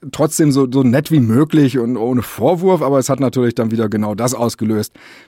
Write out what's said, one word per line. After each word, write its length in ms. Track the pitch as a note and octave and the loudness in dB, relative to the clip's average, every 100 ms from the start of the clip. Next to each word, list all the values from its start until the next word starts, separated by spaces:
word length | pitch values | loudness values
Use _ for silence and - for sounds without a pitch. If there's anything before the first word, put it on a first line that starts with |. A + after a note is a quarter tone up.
| C3+ | -14
trotzdem 400 | - D#3 - D3+ | -4 -2 2 2
so, 180 | C3+ C3+ | 2 2
so 120 | C3 | 2
nett 280 | C3 C3 D3+ | 2 2 2
wie 100 | D#3+ | 2
möglich 580 | A2+ A#2 D#3 D#3 C3+ C3 | 2 2 2 2 2 0
und 180 | A#2 A#2+ | -2 -2
ohne 240 | A#2 B2 | -2 -2
Vorwurf, 600 | G#2 - B2 F3 F#3+ F3+ | -4 -2 0 2 2 2
aber 160 | C3 C#3 | 2 0
es 100 | B2+ | 0
hat 120 | C3+ | -2
natürlich 340 | C3 B2+ A#2+ | 0 0 -2
dann 160 | A#2+ A2+ | -2 -2
wieder 180 | A2+ G#2+ | -2 -2
genau 260 | G#2+ G#2 | -2 -4
das 200 | G2+ B2 | -2 -4
ausgelöst, 580 | B2 A#2 - A2+ A2 G#2+ - - - | -2 -4 -2 -2 -2 -4 -12 -20 -20